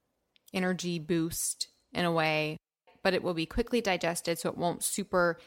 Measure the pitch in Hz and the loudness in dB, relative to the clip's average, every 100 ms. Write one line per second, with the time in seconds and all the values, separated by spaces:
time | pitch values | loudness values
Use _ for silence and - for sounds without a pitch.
0 | _ _ _ _ _ 190 185 175 175 170 | _ _ _ _ _ -2 0 0 -2 -4
1 | 156 170 165 - - - - _ _ - | 0 0 0 -2 -4 -4 -8 _ _ -2
2 | 175 165 156 156 151 156 _ _ _ _ | 0 2 2 2 0 -4 _ _ _ _
3 | 190 180 180 165 165 - 233 240 208 180 | 0 2 0 -2 -2 -2 0 0 2 0
4 | 170 170 - 170 175 - 175 - - - | 0 -2 -2 -2 -2 -2 -2 -2 -4 -4
5 | 196 185 175 165 | 0 2 2 0